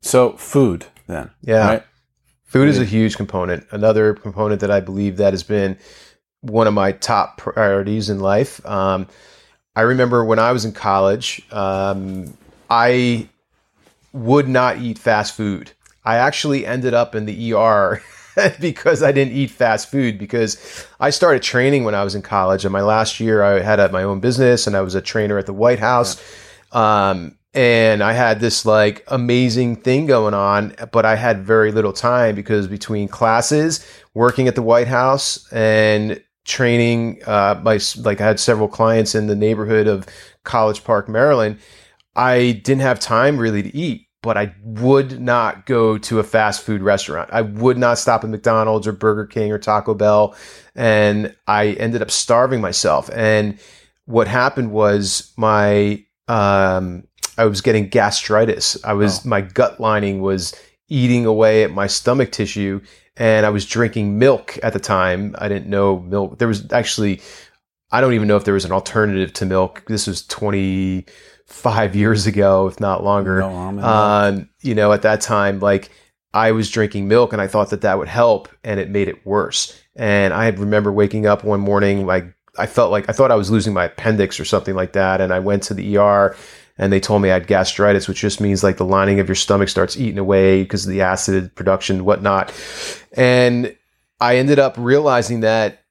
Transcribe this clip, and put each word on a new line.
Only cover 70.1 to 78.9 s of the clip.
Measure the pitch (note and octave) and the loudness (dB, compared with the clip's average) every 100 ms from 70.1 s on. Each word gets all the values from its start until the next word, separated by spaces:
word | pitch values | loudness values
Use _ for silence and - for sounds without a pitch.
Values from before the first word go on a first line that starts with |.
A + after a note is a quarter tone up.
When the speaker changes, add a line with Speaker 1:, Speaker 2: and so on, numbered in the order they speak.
| F2+ - | -8 -10
Speaker 2:
twenty-five | - G#2+ G2+ F#2+ F#2+ F#2+ F#2 - - - _ _ - B2 G#2+ G#2 G2 | -6 -4 -2 -2 -2 -2 -4 -8 -20 -20 _ _ -6 -2 0 -2 0
years | G#2 G#2+ G2+ | 2 2 0
ago, | G2+ G2 F#2+ F#2+ | 2 2 4 0
if | - | -4
not | G2+ F#2 | -4 -4
longer. | G2+ G2+ F#2+ F#2+ | -2 -2 0 -2
Speaker 1:
No | F#2+ | -2
almond | F2+ F#2 G2+ | -6 -10 -6
milk. | A2+ | 0
Speaker 2:
Um, | G#2+ G#2 G#2 G2+ G2 D2+ _ | 2 2 2 2 -2 -8 _
you | C3+ G#2+ | -4 0
know, | G#2 | 2
at | G#2 | 2
that | G#2+ G#2+ | 2 0
time, | - G#2+ G2+ G2 | 0 0 0 0
like, | G2+ G2 - _ _ _ _ | 0 0 -2 _ _ _ _
I | G#2 A2 | 0 2
was | A2 G#2+ | 0 -2
drinking | A2+ G#2+ G2+ G2 | -2 -2 -2 2
milk, | A2+ A#2+ | 2 2
and | G#2+ | 0
I | G2 | -2
thought | G#2+ G2 | 0 -2
that | G2+ | -2
that | G#2+ F#2+ | -2 -2
would | D#2 | -2
help, | G2+ A#2+ G2+ - _ | 0 2 2 -4 _
and | A2+ G2+ | -8 -6
it | |
made | F2+ | -4